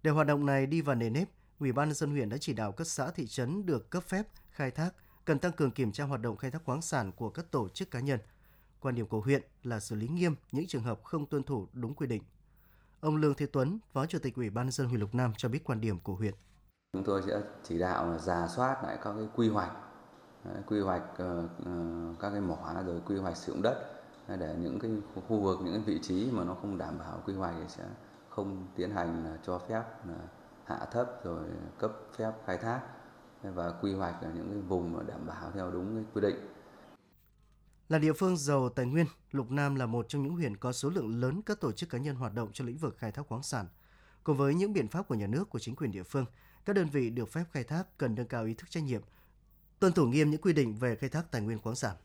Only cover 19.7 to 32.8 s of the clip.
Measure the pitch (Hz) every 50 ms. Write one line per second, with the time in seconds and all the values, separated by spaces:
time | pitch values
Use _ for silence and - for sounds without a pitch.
19.7 | - - - - - - - - - - - - - - - 92 92 101 101 -
20.7 | 110 104 98 95 90 87 - - - - 90 90 87 85 85 85 87 - 90 90
21.7 | 87 87 85 82 82 85 82 82 82 82 98 101 101 104 98 87 80 - - 76
22.7 | 82 92 92 90 85 85 85 - 101 95 95 90 85 - - - - - 98 117
23.7 | - - - - - - - - - - - 101 101 92 85 78 80 82 85 78
24.7 | 65 - 113 113 110 104 104 - - 92 90 - 113 107 101 98 92 87 92 87
25.7 | 87 110 107 107 85 82 - - 90 92 110 131 120 101 87 87 92 - - 104
26.7 | 98 82 80 78 80 80 80 80 82 87 90 - 98 95 95 85 85 82 85 -
27.7 | - - - 98 104 - - - - - - - - - 101 98 98 95 92 92
28.7 | - - 90 98 104 92 87 82 82 82 80 80 80 80 - 95 90 90 - -
29.7 | 110 110 110 - - - - 90 82 82 82 85 - - - - - - - -
30.7 | - - - - - 120 123 - - - - 87 85 82 78 82 82 80 80 -
31.7 | - - 107 113 - - - - - - 110 110 107 - - - 92 - 110 113
32.7 | 120 131